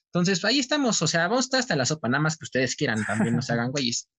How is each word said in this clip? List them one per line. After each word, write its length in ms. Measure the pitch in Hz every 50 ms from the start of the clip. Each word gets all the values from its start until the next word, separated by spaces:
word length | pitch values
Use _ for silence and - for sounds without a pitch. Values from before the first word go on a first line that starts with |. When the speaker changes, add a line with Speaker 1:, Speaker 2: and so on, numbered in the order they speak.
| _
Speaker 1:
Entonces, 360 | _ - 175 180 185 196 - -
ahí 140 | 208 254 285
estamos, 440 | 254 - 302 294 269 233 196 -
o 40 | 170
sea, 220 | 151 - 170 165 180
vamos 160 | 233 262 247
a 20 |
estar 140 | - - 262
hasta 160 | 254 - 175
la 80 | 139 131
sopa, 240 | - 156 - - 117
nada 140 | 131 143
más 140 | 151 156 156 -
que 60 | 135
ustedes 320 | - - 127 131 123 -
quieran, 280 | - 151 127 113 110 104
también 320 | 98 101 113 - 117 117
no 60 | 120
se 100 | - -
hagan 180 | 117 117 117 127
Speaker 2:
<laughs> 0 |
Speaker 1:
güeyes. 360 | 135 147 131 117 117 - - _ _